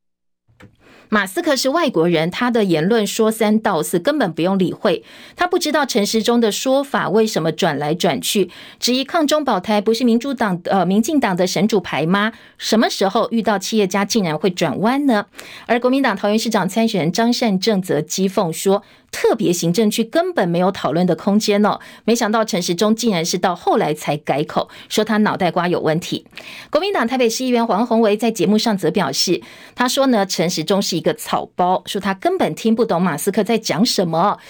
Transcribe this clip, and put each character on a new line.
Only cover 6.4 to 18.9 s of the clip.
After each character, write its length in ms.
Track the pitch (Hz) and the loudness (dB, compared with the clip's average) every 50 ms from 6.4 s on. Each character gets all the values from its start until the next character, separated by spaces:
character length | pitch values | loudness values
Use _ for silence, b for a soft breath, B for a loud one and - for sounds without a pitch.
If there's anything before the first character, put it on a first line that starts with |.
| 233 208 196 | 2 2 0
说 320 | - - 262 262 277 277 | 0 -2 0 0 0 0
法 240 | 277 - 202 160 147 | 0 -2 -2 -2 0
为 180 | 175 220 220 | 2 2 2
什 160 | 220 - 180 160 | 2 0 -2 -2
么 80 | 165 | -2
转 280 | 160 - 196 170 143 135 | -2 0 0 0 0 0
来 160 | 147 151 160 | -2 -2 -2
转 260 | 170 - 180 139 123 | 0 0 0 0 -2
去， 300 | - - - 214 180 175 B B B B B B | -2 -2 0 0 -2 -2 B B B B B B
质 160 | - 233 247 | -2 -2 0
疑 80 | 262 269 | -2 -2
抗 240 | - - 339 302 | -2 -2 0 0
中 160 | - 302 302 294 | 2 0 0 0
保 160 | 269 220 180 | 0 -2 -2
台 220 | 180 - 214 208 | 0 0 0 0
不 140 | 196 220 226 | 2 2 0
是 100 | 226 262 | 2 2
民 160 | 240 226 240 | 2 2 2
主 140 | 240 277 269 | 0 -2 -4
党、 260 | - 240 208 180 170 - | -2 -2 -2 -2 -2 -2
呃， 200 | - - 196 175 | -2 0 0 2
民 180 | 175 190 214 233 | 2 2 2 2
进 160 | - 320 285 | 2 0 0
党 160 | 240 208 180 | 0 0 0
的 120 | 175 180 | 0 0
神 200 | 180 - 156 190 | 0 0 0 0
主 140 | 214 226 196 | 2 0 0
牌 240 | - - - 135 156 | -2 -2 -4 -2 0
吗？ 280 | 165 190 202 208 220 220 B B B B B | 0 0 0 0 -2 -4 B B B B B
什 200 | - - 233 214 | -4 0 2 2
么 120 | 277 381 | 2 2
时 180 | - - 202 190 | 0 0 -2 0
候 180 | - 233 190 - | 0 0 -2 0
遇 100 | - 226 | 0 -2
到 180 | 208 233 208 190 | 0 0 0 -2
企 200 | - - - 220 | -2 -2 0 0
业 80 | 202 | 0
家 180 | 180 - 196 202 | 0 0 -2 -2
竟 180 | 202 - 233 185 | 0 0 0 0
然 140 | 165 151 | 0 -2
会 140 | 160 - 196 | 0 -2 -2
转 280 | 180 - 180 156 - - | 0 0 -2 -2 -2 0
弯 260 | 185 226 262 285 294 | 0 0 0 2 2
呢？ 180 | 269 226 208 202 - B B B B B B B | 2 2 2 0 -4 B B B B B B B
而 140 | B 226 240 | B 0 0
国 80 | 240 247 | 2 2
民 140 | 254 277 269 | 2 2 2
党 120 | 240 190 | 0 0
桃 140 | - - 208 | 0 0 0
园 100 | 208 220 | 0 0
市 120 | - 233 | 0 0
长 180 | 220 214 170 190 | 0 0 0 0
参 180 | - 226 226 | 0 0 0
选 180 | 226 - 185 143 | 0 0 0 0
人 60 | 165 | 0
张 220 | 175 - 226 233 247 | 0 0 2 2 2
善 260 | - 247 226 190 185 | 0 0 0 0 0
政 220 | - 226 214 185 | 0 0 0 0
则 200 | 185 - 139 147 | 0 -2 -2 -2
讥 280 | 151 - - - 190 196 | -2 -4 -4 -2 -2 -2
讽 240 | 190 233 196 160 165 | 0 0 -2 -2 -2
说， 300 | - - 190 196 208 b b | -2 0 2 2 0 b b